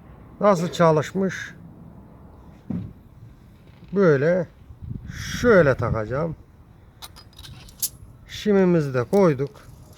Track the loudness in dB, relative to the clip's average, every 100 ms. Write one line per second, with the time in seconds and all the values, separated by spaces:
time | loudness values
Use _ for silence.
0 | -20 -20 -20 -2 2 2 0 2 2 2
1 | 0 -4 -6 -6 -14 -18 -20 -20 -20 -20
2 | -20 -20 -20 -20 -20 -18 -12 -10 -10 -16
3 | -20 -20 -20 -20 -20 -20 -20 -20 -8 0
4 | 4 4 2 -2 -4 -12 -20 -18 -14 -14
5 | -14 -14 -12 -2 4 6 6 2 -2 -4
6 | -4 -6 -6 -10 -18 -20 -20 -20 -20 -20
7 | -20 -20 -20 -20 -20 -20 -20 -12 -12 -12
8 | -20 -20 -20 -8 0 2 2 2 0 -4
9 | -2 2 2 2 -4 -10 -20 -20 -20